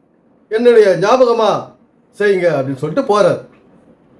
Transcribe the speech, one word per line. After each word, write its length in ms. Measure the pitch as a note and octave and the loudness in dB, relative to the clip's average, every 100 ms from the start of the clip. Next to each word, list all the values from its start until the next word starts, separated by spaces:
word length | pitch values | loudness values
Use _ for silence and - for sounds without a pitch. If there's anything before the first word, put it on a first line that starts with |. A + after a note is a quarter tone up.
| _ _ _ _ _ | _ _ _ _ _
என்னுடைய 480 | A3+ A#3+ A#3 G3+ E3 | 0 4 4 4 2
ஞாபகமா 680 | G3+ B3+ A#3+ A#3 G#3 D3+ - _ _ _ _ - | 0 2 2 0 -2 -2 -8 _ _ _ _ -4
செய்யுங்க" 300 | G3+ F#3 E3+ | -2 0 -2
அப்படின்னு 260 | C#3 C3 C3 | -2 -6 -8
சொல்லிட்டு 420 | D3+ G3 A#3 G#3 | -6 -6 -2 0
போறாரு. 200 | F3 B2+ - _ _ _ _ _ _ | 0 -2 -10 _ _ _ _ _ _